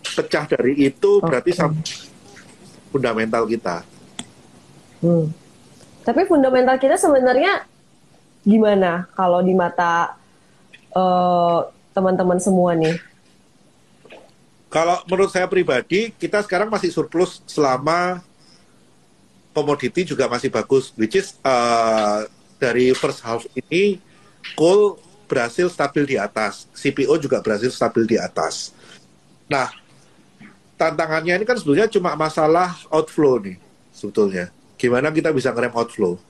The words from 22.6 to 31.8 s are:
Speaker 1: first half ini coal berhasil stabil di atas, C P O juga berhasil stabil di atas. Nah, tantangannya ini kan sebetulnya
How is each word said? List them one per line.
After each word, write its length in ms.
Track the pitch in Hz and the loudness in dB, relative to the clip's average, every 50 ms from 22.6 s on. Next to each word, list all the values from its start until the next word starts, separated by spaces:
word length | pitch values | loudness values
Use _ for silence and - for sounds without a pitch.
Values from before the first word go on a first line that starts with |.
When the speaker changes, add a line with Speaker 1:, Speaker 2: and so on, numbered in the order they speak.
| 139 123 117 123 127 127 131 | -4 -2 0 2 2 2 2
Speaker 1:
first 240 | - - 143 - - | 0 -2 -6 -6 -8
half 240 | - 117 113 113 - - | -8 -8 -8 -8 -8 -10
ini 480 | _ 127 - _ 156 175 202 208 196 196 _ _ _ _ _ - _ _ - - - | _ -12 -8 _ -2 0 0 0 -2 -4 _ _ _ _ _ -20 _ _ -20 -14 -2
coal 400 | - 156 170 190 208 208 202 175 - _ - - _ _ | 2 2 4 4 4 4 2 0 -6 _ -20 -20 _ _
berhasil 400 | _ 147 135 117 120 - - 180 180 | _ -2 -2 -2 -2 -2 -2 -2 -2
stabil 440 | - - 151 139 - 156 147 139 135 | -2 -4 -4 -2 0 -2 -2 0 -2
di 0 | |
atas, 560 | 104 101 104 _ 110 107 101 - - - _ | -4 -4 -4 _ -4 -4 -4 -6 -10 -20 _
C 160 | _ - - 139 135 | _ -4 -4 -4 -2
P 100 | 143 135 | 0 0
O 160 | 120 151 165 | 2 2 0
juga 240 | 143 135 131 104 90 | 0 -2 -2 -2 0
berhasil 240 | 110 107 101 113 127 | -2 -2 -2 -2 -4
stabil 360 | 120 - 123 113 - 117 113 | -2 -2 -4 0 0 0 0
di 100 | 110 113 95 | 2 0 -2
atas. 520 | 87 90 - - 78 78 - - - - _ _ - - - - _ _ _ _ _ _ _ _ _ _ | -2 -4 -4 -4 -4 -4 -6 -10 -12 -14 _ _ -20 -20 -20 -20 _ _ _ _ _ _ _ _ _ _
Nah, 200 | 147 135 127 - - - _ _ - _ _ _ _ _ _ _ _ _ - - - _ _ _ _ | -2 -2 -2 -4 -8 -18 _ _ -20 _ _ _ _ _ _ _ _ _ -20 -20 -20 _ _ _ _
tantangannya 640 | - 160 160 156 156 165 156 156 160 160 175 175 185 | -2 -2 -2 0 -2 -2 -2 -2 -2 0 -2 -2 -2
ini 60 | 214 | 0
kan 80 | 220 254 | -2 -2
sebetulnya 320 | 233 165 151 143 165 | -2 0 0 2 2